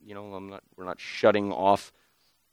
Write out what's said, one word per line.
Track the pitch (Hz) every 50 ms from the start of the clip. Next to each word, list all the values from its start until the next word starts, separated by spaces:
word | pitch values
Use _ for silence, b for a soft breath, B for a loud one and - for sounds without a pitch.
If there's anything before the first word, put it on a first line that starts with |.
| _
you | 104 101
know, | 101 104 101 98
I'm | 92 98 98
not, | 98 - - _ _
we're | - 92
not | 90 - -
shutting | - - - - 117 110 104 104 101 101
off | - - 95 98 101 - - - _ _ _ _ _ _ _ _ _ _ _ _